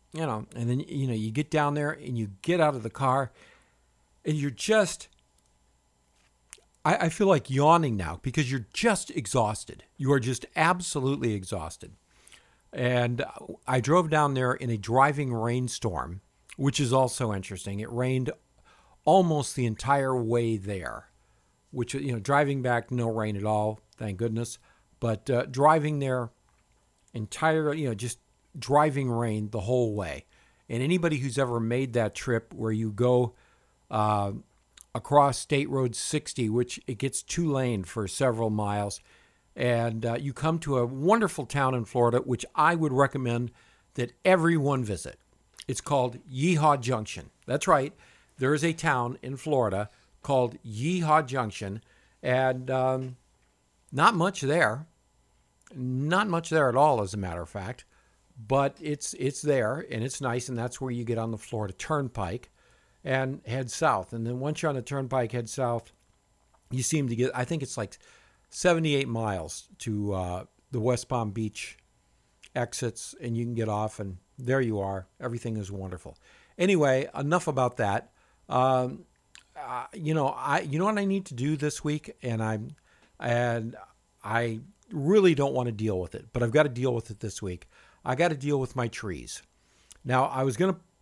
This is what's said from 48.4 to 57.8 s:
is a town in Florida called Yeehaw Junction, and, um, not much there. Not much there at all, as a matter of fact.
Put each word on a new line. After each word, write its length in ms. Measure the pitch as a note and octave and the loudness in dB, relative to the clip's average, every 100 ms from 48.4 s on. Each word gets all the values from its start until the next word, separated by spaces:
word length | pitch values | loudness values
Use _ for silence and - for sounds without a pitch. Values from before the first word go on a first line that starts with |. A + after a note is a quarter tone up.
| C3 | 2
is 100 | D3 | 2
a 80 | E3 | 2
town 460 | D#3+ E3 C3 A#2+ C3 | 0 0 2 0 -4
in 140 | C3 C3+ | -10 -8
Florida 520 | D#3 C#3+ A2 F#2+ G#2 _ _ _ | 0 2 2 0 -4 _ _ _
called 340 | - B2+ B2 - | 0 2 2 -2
Yeehaw 640 | A#2 G#2+ D3 F3+ D#3+ D#3 C#3 | -12 -6 -2 0 4 4 2
Junction, 560 | C3 A2 - G2 G#2 - _ _ _ | -2 -4 -4 -8 -8 -12 _ _ _
and, 480 | - B2+ C3 B2+ B2+ | 0 2 2 0 -2
um, 460 | C3 C3 C3 C3 B2+ _ _ _ _ _ _ _ | 0 2 0 -4 -12 _ _ _ _ _ _ _
not 240 | B2+ F3+ | 4 4
much 260 | G#3 F3+ G3 | 6 2 0
there. 440 | C3 D#3+ B2 B2 D#3+ _ _ _ _ _ _ _ - | 0 2 2 0 -8 _ _ _ _ _ _ _ -18
Not 540 | D#3 B2+ B2+ C#3+ F#3 G#3+ | -8 -4 -2 0 0 2
much 220 | E3+ E3 | -2 0
there 180 | D#3+ C3+ | 2 4
at 80 | A#2+ | 6
all, 260 | D3+ B2+ | 6 4
as 120 | G2 | 0
a 40 | G#2 | -2
matter 240 | F#2 E2+ | -4 -6
of 60 | E2+ | -8
fact. 360 | G#2 F#2+ B2+ | -10 -10 -12